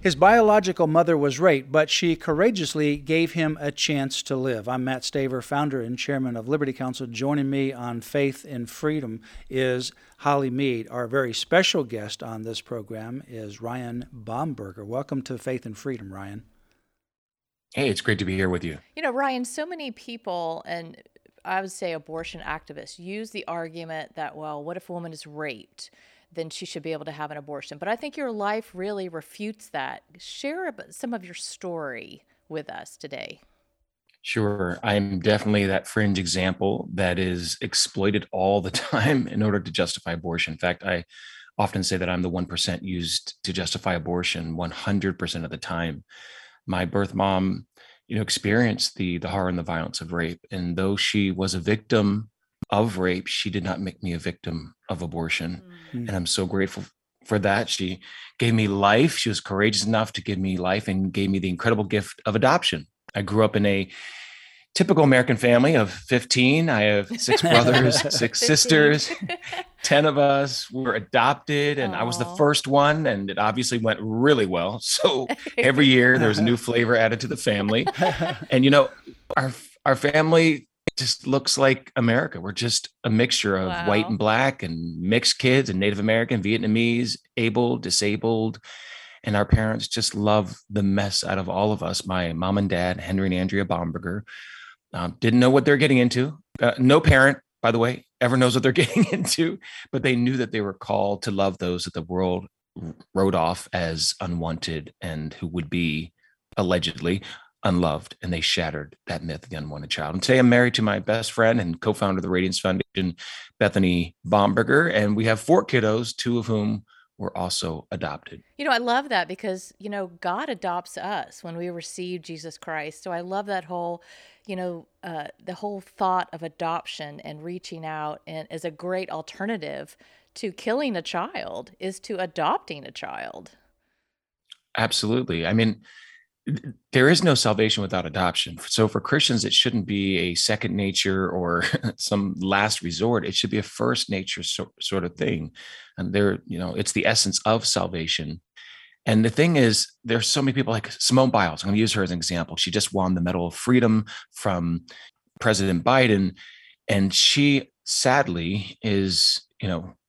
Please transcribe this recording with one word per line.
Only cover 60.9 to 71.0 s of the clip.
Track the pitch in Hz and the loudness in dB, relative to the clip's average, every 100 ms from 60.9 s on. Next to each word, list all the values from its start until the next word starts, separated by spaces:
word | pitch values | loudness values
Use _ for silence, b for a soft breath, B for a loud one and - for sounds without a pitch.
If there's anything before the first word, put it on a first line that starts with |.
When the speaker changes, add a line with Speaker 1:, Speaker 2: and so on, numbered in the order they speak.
| 95 95 | -2 -2
Speaker 2:
gave | 92 98 | 0 0
me | 98 | 0
the | 92 | -2
incredible | 90 113 110 | 0 2 2
gift | 98 104 95 - - | 0 -2 -4 -8 -4
of | 107 | 2
adoption. | 127 175 - 80 - _ - | 4 4 0 -4 -8 _ -10
I | 101 | -6
grew | 95 104 | 0 4
up | 107 107 | 4 4
in | 101 | 2
a | 98 95 B B B B B B B B | 2 -2 B B B B B B B B
typical | - 175 165 | 0 2 6
American | 147 127 127 117 | 8 6 4 2
family | 123 120 139 | 6 6 6
of | 156 101 | 4 2
fifteen. | - - 123 - 127 123 151 165 | -2 0 0 2 2 4 4 2
I | 117 | 2
have | 104 104 98 240 | 4 2 0 -4
six | - 403 | 0 2
Speaker 3:
<laughs> | |
Speaker 2:
brothers, | - 120 120 127 127 120 | 6 6 6 6 4 2
six | 147 - 117 - | 0 0 0 0
Speaker 3:
Fifteen. | - | 2
Speaker 2:
sisters, | 151 - 156 147 147 - 339 185 349 - | 4 6 6 6 4 0 -6 -8 -8 -8
<laughs> | 339 - _ | -10 -10 _
ten | - 143 151 | 2 4 4
of | 139 | 4
us. | 143 139 139 127 - | 4 4 0 -4 -8
We | 127 | -6
were | 131 | -2
adopted, | 107 | -2